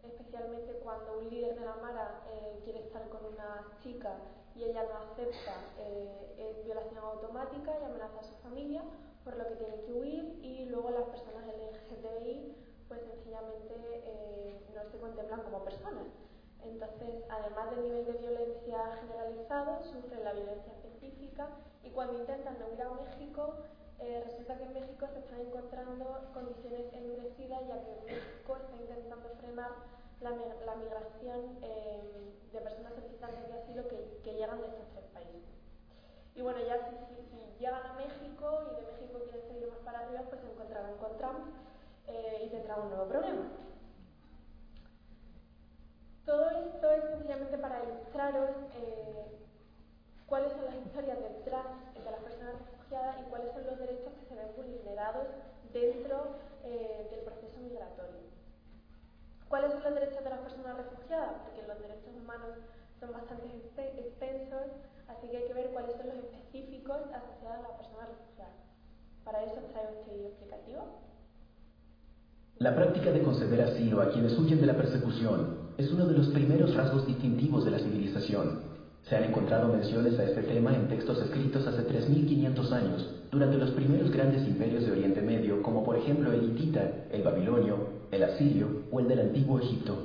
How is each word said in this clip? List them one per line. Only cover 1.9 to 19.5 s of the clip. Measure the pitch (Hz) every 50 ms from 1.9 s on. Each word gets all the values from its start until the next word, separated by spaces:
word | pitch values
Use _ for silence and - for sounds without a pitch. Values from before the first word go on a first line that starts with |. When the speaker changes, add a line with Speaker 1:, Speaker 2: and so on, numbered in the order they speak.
| 240 226 214 202 208 - - 214
Speaker 1:
eh, | 220 214 214 208 214 208 -
quiere | 226 220 226
estar | 220 220 - 226 220 208
con | 220 220 214
una | 214 214 214 214 208 208 208 208 - - -
chica | - 254 240 - - 208 190 190 202 214 - - - - -
y | 233 233
ella | 226 233 - -
no | 220 220 214 214 214
acepta, | 220 - 240 240 233 - 233 214 190 185 190 196 - -
eh, | 214 208 202 202 202 202 202 202 208 - -
es | - 220 220 220 220 214
violación | 226 220 220 220 220 226 220
automática | 214 214 214 220 226 226 233 247 262 269 285 285 294 311 302 302
y | 285
amenaza | 254 240 226 220 220 214 220
a | 214
su | 220 - - -
familia, | 247 247 269 294 294 294 330 330 330 - - - - - - -
por | 254 233 233
lo | 226 226
que | 226
tienen | 226 226 214 214 214 214
que | 233 240
huir, | 247 269 285 302 311 320 - - - -
y | 262 254 262 254
luego | 247 240 240 240 247
las | 240 240 240 240
personas | - - - - 220 226 226 220
L | 220 220 220
G | 220 220 - - -
T | 240 214
B | 226 220 220 226 233 240
I, | 262 285 285 277 - - - - - - - -
pues | 240 233 233 226
sencillamente, | 233 233 - 226 220 220 220 220 220 214 214 214 226 233 233 233 233 233 233
eh, | 226 220 208 208 208 208 202 202 202 202 202 202 - 214
no | 214 208 214
se | 196 226
contemplan | 233 226 220 220 214 - 220 233 220
como | 220 220 190 196
personas. | 196 - - - 403 - - - - - - - - - - - - - -
Entonces, | 233 226 226 226 220 214 214 220 233 233 240 233 226 -
además | 220 220 208 208 208 214 220 226
del | 247 240 240 240
nivel | 240 240 240
de | 233 233 240
violencia | 240 240 240 233 233 233 233 233 - 240 226 226 226 226 226 226
generalizado, | 233 233 226 233 226 226 226 226 226 -